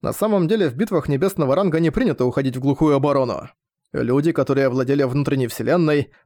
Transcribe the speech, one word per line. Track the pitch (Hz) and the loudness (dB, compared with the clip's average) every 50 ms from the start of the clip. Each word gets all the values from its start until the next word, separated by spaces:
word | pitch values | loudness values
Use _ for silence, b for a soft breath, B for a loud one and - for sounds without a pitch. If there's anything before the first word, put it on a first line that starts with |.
| - | -6
На | 113 113 | -6 -4
самом | - 196 220 208 196 175 156 | -2 -2 0 2 0 2 2
деле | 214 226 196 151 | 2 0 0 0
в | 120 | 0
битвах | 131 208 226 202 165 - - | -2 -4 -2 0 -2 0 0
небесного | 143 139 160 196 - - 156 131 135 | -2 0 0 -2 0 -2 0 0 2
ранга | 160 202 190 147 160 | 2 2 2 2 2
не | 170 160 | 0 2
принято | 139 - 269 226 143 - 127 | 0 0 0 0 0 0 0
уходить | 123 120 - 135 131 123 | 0 0 0 -2 -2 -4
в | 131 | -2
глухую | 127 139 139 - 160 156 147 | -2 -2 0 2 2 2 4
оборону. | 139 135 147 143 139 131 123 101 - - - _ _ _ _ _ _ _ _ _ | 4 2 2 2 0 0 -2 -4 -8 -8 -12 _ _ _ _ _ _ _ _ _
Люди, | 139 123 117 123 139 143 170 160 | -4 -2 0 2 2 2 2 0
которые | - 135 - 139 135 139 | 0 0 0 0 0 0
овладели | 135 120 131 131 120 139 143 139 | 0 0 -2 0 0 0 0 0
внутренней | 127 123 143 143 - 139 135 131 | 0 0 -2 0 0 0 -2 -2
вселенной, | 117 - - - - 147 180 170 156 151 147 135 b b b b | -4 -4 -6 -2 0 2 2 2 2 2 0 -2 b b b b